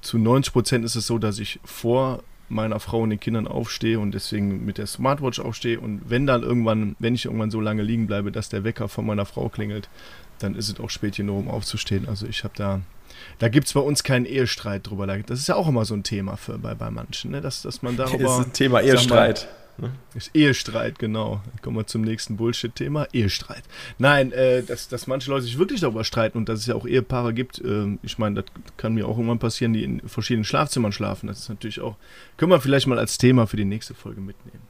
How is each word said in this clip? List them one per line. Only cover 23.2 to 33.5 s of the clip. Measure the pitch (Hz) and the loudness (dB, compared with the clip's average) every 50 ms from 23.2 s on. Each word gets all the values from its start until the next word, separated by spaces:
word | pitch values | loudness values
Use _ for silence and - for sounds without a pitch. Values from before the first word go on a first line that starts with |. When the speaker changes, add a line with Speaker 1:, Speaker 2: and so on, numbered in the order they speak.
| 113 98 - - - - - - - - - - - - - - | 2 2 2 -2 -6 -8 -14 -16 -16 -18 -18 -16 -16 -16 -6 4
Speaker 1:
Nein, | 120 139 147 143 135 127 - | 6 6 8 8 6 2 4
äh, | 123 131 127 127 127 123 | 4 4 6 6 4 2
dass, | - - - - - | -2 -6 -8 -6 -8
dass | 131 123 - | -8 -8 -6
manche | - 131 139 127 127 | -4 -4 -4 -2 -2
Leute | 139 139 127 | -2 -2 0
sich | 117 117 131 | -2 2 2
wirklich | 180 214 285 226 | 2 2 2 0
darüber | 170 135 110 110 110 | 0 0 0 0 -4
streiten | - - 123 110 110 - 120 | -2 0 0 0 0 0 -2
und | 113 98 | -2 -2
dass | 113 110 | -2 -4
es | 107 | -2
ja | 117 113 | -2 -2
auch | 110 - | -2 -2
Ehepaare | - 120 127 123 - 131 123 120 117 113 | 2 0 0 2 2 -2 -2 0 0 0
gibt, | 113 127 - - - - | -2 -4 -6 -6 -8 -4
ähm, | 123 104 104 104 101 104 - - | -2 -2 0 0 -2 -2 -4 -6
ich | - - - | -10 -4 -2
meine, | 110 104 101 107 101 | -2 0 0 -2 -4
das | - - - - - - - | -8 -12 -18 -18 -18 -16 -6
kann | - 110 113 | -4 -2 0
mir | 113 101 | 0 0
auch | - 110 | -2 -2
irgendwann | 113 117 113 117 113 | -2 0 0 0 0
passieren, | 120 113 110 - 120 117 113 | 0 -2 -2 0 0 2 2
die | 110 - | 2 0
in | 67 - 117 - - | -2 -4 -6 -8 -8
verschiedenen | - - 110 - 123 113 107 | -8 -6 -2 0 0 0 0
Schlafzimmern | - - 139 156 139 - 139 117 104 | 0 2 0 0 2 0 0 0 0
schlafen. | 101 - 107 98 98 - - 98 | 0 -2 -2 -4 -4 -6 -6 -10
Das | 101 - | -10 -10
ist | - - | -10 -12
natürlich | 110 101 - 110 107 - | -12 -10 -8 -10 -8 -6
auch, | - 123 104 - - - - - - - - | -8 -8 -8 -10 -18 -20 -20 -20 -20 -20 -4
können | - 160 170 | -2 4 6
wir | 185 165 | 6 6
vielleicht | 123 131 139 139 127 139 | 6 4 4 4 4 2
mal | 127 117 | 2 2
als | 113 110 - - | 0 -2 -2 4
Thema | - 127 127 127 113 | 6 8 8 8 6
für | 107 | 4